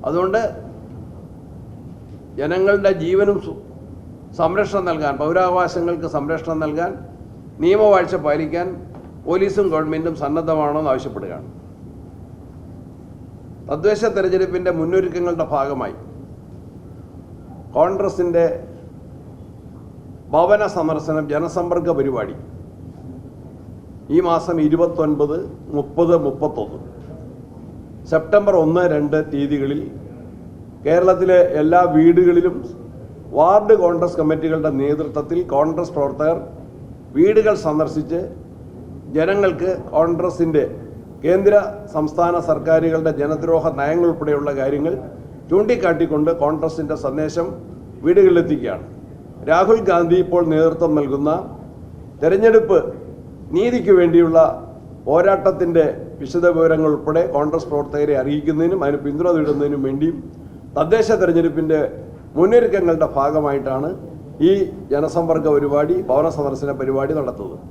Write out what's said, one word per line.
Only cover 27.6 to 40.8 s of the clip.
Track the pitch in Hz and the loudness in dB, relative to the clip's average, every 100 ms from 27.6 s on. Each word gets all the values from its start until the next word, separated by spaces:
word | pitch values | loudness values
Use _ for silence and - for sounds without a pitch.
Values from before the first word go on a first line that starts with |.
| - - - - - | -18 -18 -18 -18 -2
സെപ്റ്റംബർ | 160 160 208 202 185 | -2 4 4 4 4
ഒന്ന്, | 156 170 180 | 4 4 2
രണ്ട് | 151 147 151 151 | 2 2 0 -2
തീയതികളിൽ | 143 143 143 139 143 - - - - - - - - - - 143 | -2 -2 0 -2 -4 -6 -12 -16 -18 -18 -18 -18 -18 -20 -6 2
കേരളത്തിലെ | 165 185 180 185 180 175 151 | 4 4 2 4 6 6 2
എല്ലാ | 151 175 175 156 | 4 4 6 6
വീടുകളിലും | 165 170 180 175 180 175 - - - - - - - 123 | 6 8 6 6 2 -2 -12 -14 -16 -18 -18 -18 -6 2
വാർഡ് | 165 202 208 214 | 6 6 6 4
കോൺഗ്രസ് | 175 170 170 - | 4 2 -2 0
കമ്മിറ്റികളുടെ | 151 156 160 160 156 135 | 0 0 0 -2 -2 -2
നേതൃത്വത്തിൽ | 139 151 151 120 147 170 170 | -2 -2 -4 -6 -4 -4 -2
കോൺഗ്രസ് | 139 156 160 175 165 | 0 0 -2 -4 -4
പ്രവർത്തകർ | 139 135 151 165 - - - - - - - 139 | -4 -2 -2 -2 -6 -18 -20 -20 -18 -18 -8 2
വീടുകൾ | 185 220 214 202 160 | 4 6 4 2 0
സന്ദർശിച്ച് | 151 156 156 147 170 196 - - - - - - - - 147 | 0 0 -2 -4 -6 -6 -12 -18 -20 -20 -18 -18 -18 -6 0
ജനങ്ങൾക്ക് | 170 202 190 156 180 185 - | 0 2 2 0 -4 -4 -2
കോൺഗ്രസിൻ്റെ | - 170 165 180 170 165 151 127 - | 0 2 2 -2 0 2 2 0 -4